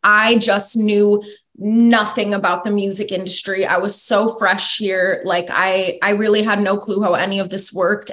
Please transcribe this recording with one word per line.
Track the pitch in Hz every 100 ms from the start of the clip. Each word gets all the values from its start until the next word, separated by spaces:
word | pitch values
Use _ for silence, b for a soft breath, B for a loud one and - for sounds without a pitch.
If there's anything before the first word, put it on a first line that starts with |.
I | 202 208 220 233
just | 226 202 - 233
knew | 214 208 208 208 208 B _ -
nothing | 202 226 233 226 208 - 196
about | 202 190 240
the | 220
music | 208 196 196 208
industry. | 185 185 - - 190 190
I | 180
was | 202 -
so | - 208 220 226
fresh | 196 196 - -
here. | 208 190 185 180 -
Like, | 180 190
I, | - 185 190 185 -
I | 196
really | 208 214 208
had | 220 202
no | 202 202
clue | 214 196
how | 208
any | 175 190 196
of | 190
this | 190 -
worked. | 170 180 202 -